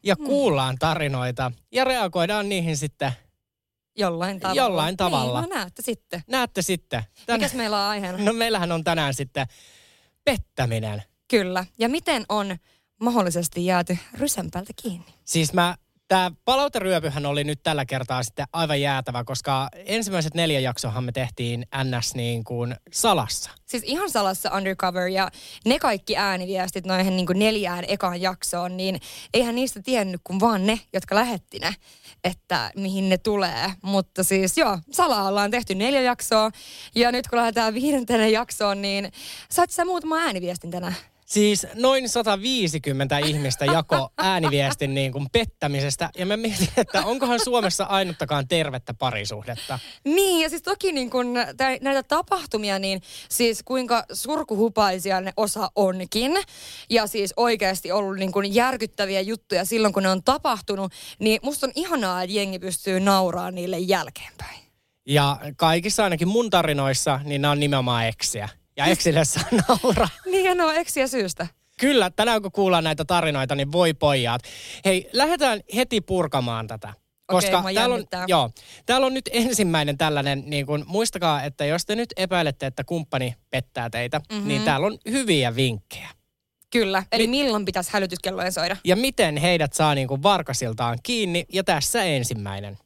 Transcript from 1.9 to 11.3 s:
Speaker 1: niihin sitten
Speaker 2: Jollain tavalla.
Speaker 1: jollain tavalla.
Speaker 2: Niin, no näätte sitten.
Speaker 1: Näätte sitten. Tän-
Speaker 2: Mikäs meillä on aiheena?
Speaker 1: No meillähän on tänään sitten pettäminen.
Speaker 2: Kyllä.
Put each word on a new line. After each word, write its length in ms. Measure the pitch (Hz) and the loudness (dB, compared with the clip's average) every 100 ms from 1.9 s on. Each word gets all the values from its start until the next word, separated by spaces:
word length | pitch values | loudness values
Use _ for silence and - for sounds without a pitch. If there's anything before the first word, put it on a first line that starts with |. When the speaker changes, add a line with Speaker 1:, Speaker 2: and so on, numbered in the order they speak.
| 254 190 175 170 208 202 | 2 0 0 0 0 0
Speaker 1:
niihin 280 | 190 165 147 | -2 -2 -2
sitten 340 | 147 _ 139 120 _ _ _ _ _ _ _ - | -4 _ -4 -4 _ _ _ _ _ _ _ -2
Speaker 2:
Jollain 420 | 196 165 180 190 | -2 0 -4 -4
tavalla. 220 | 190 190 | -2 2
Speaker 1:
jollain 360 | 247 175 156 185 | 2 2 0 0
tavalla. 440 | 180 151 127 123 | 0 2 0 -2
Speaker 2:
Niin, 80 | 330 | -2
no 60 | 370 | -4
näätte 260 | 180 - | -6 -8
sitten. 420 | 247 226 _ 175 - | -6 -6 _ -12 -4
Speaker 1:
Näätte 340 | 262 240 - | -2 0 -2
sitten. 420 | 175 180 _ 123 107 _ - | -2 -2 _ -8 -8 _ -4
Tän- 20 | |
Speaker 2:
Mikäs 200 | 233 277 | 0 0
meillä 240 | 254 220 208 | -2 -2 0
on 120 | 202 | -2
aiheena? 280 | 208 190 180 | -2 -4 0
Speaker 1:
No 160 | 208 | 0
meillähän 380 | 226 226 214 175 | 2 0 0 0
on 120 | 165 | 0
tänään 300 | 160 165 143 | 0 0 0
sitten 320 | 131 135 147 123 - - - _ _ _ _ - | -2 -4 -4 -6 -8 -20 -20 _ _ _ _ 0
pettäminen. 760 | 226 - - 123 113 110 104 - _ | 0 -4 -2 -2 0 -4 -6 -10 _
Speaker 2:
Kyllä. 380 | _ | _